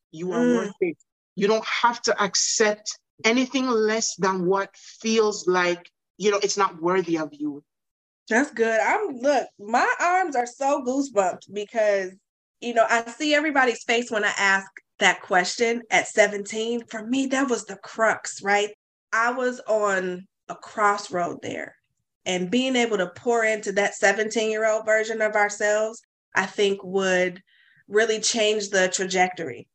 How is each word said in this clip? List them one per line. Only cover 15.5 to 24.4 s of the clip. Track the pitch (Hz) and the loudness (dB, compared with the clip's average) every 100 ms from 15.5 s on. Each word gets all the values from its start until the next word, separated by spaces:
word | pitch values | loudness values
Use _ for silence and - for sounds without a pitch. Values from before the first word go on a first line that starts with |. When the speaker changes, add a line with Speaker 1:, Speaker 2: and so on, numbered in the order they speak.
| - 233 240 233 | 0 0 -2 0
Speaker 2:
at | 180 - | 0 0
seventeen. | - 208 202 202 220 226 240 233 | 2 2 2 -8 -6 -4 -4 -6
For | 226 220 | -10 -4
me, | 262 254 | -2 0
that | 269 269 | 0 0
was | 226 - | -2 -4
the | 196 | -14
crux, | - - 220 - - - | -12 0 0 0 -6 -8
right? | 196 202 208 - _ _ - | 0 0 0 -6 _ _ -6
I | 220 240 | 0 0
was | 254 247 240 - | 0 -2 -4 -2
on | 214 208 190 185 180 196 _ - | 0 2 0 -2 -6 -12 _ -18
a | - | -16
crossroad | - - 208 202 - 180 170 - | -12 0 2 2 -2 -4 -4 -6
there, | - 82 - _ _ _ _ _ | -10 -10 -10 _ _ _ _ _
and | - 180 180 | -4 -2 0
being | 240 262 | 0 2
able | 254 233 202 | 2 2 0
to | 180 | -2
pour | - 247 233 | -4 0 2
into | 220 214 208 | 2 0 -2
that | 196 202 | 0 0
seventeen-year-old | - 202 202 220 233 | 2 2 2 0 0